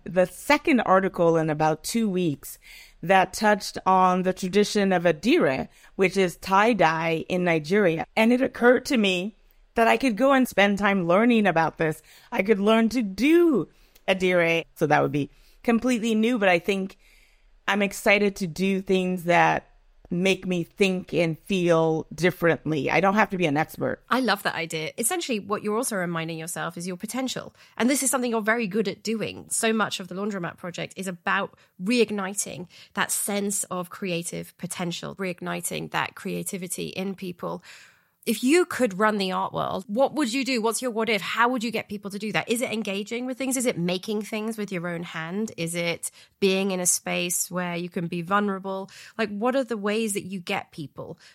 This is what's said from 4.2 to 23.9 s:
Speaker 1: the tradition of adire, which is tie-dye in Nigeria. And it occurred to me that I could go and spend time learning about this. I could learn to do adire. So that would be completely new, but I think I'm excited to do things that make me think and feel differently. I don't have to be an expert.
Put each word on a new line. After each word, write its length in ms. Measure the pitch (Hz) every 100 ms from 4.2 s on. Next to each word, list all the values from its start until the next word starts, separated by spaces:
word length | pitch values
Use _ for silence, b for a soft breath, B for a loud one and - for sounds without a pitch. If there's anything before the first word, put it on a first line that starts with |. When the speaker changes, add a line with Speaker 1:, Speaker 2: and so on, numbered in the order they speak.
Speaker 1:
the 120 | 185
tradition 600 | 185 185 202 208 208 196
of 100 | 180
adire, 640 | 175 156 220 330 160 131 - b b -
which 200 | 185 190
is 220 | 180 -
tie-dye 880 | - 190 226 208 160 160 165 160 -
in 160 | 185
Nigeria. 600 | 175 165 151 208 185 165 - -
And 160 | 226
it 120 | 247
occurred 420 | 262 - 240 254 262
to 120 | 254
me 380 | 202 180 202 - _ _ _
that 140 | - 226
I 100 | 226
could 180 | 269 202
go 160 | 269
and 160 | 269 247
spend 300 | - 202 196
time 300 | 196 196 170
learning 400 | 185 240 226 196
about 320 | 165 160 -
this. 240 | 160 156 b b b
I 120 | 233
could 160 | 190 202
learn 300 | 208 226 226
to 120 | 240
do 640 | 202 190 277 339 339 226 147 b b b -
adire. 560 | 190 185 180 165 165 - -
So 100 | 151
that 160 | 147
would 100 | 143
be 200 | 143 139 b b b
completely 500 | - 226 254 240 226
new, 240 | 220 226 254
but 120 | 196
I 100 | 175
think 400 | - 196 190 - b b b b b b -
I'm 140 | 202
excited 540 | 196 - 226 202 202 196
to 100 | 180
do 340 | 151 190 190
things 420 | 196 185 185 185
that 420 | 170 170 160 156 - _ _ _ -
make 360 | 175 190 190 185
me 160 | 175
think 500 | 165 - 190 185 -
and 240 | 147 165 156
feel 720 | - 190 170 160 160 160 -
differently. 800 | 156 170 - 170 151 147 156 143
I 100 | 156
don't 140 | 190
have 160 | 214 202
to 80 | 185
be 80 | 165
an 120 | 143
expert. 440 | 160 - 131